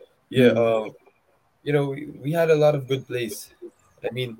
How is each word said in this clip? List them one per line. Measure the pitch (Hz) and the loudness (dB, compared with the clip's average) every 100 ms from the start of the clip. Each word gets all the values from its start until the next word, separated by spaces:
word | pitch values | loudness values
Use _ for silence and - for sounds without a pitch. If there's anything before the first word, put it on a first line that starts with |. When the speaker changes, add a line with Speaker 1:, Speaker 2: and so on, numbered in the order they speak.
| - _ _ | -20 _ _
Speaker 1:
Yeah, | 127 120 | 4 4
Speaker 2:
Mm. | 113 | 6
Speaker 1:
um, | 117 113 104 - _ _ _ _ _ _ | 2 0 -4 -14 _ _ _ _ _ _
you | 147 | -2
know, | 143 139 | -2 -2
we, | 135 - - | -8 -12 -12
we | 135 | -6
had | 170 165 | 0 2
a | 151 | 4
lot | 151 | 4
of | 147 127 | 2 -2
good | 135 - | -6 -4
plays. | 123 110 - - _ - _ _ _ | -6 -6 -10 -16 _ -20 _ _ _
I | - | -10
mean, | 123 123 | -8 -8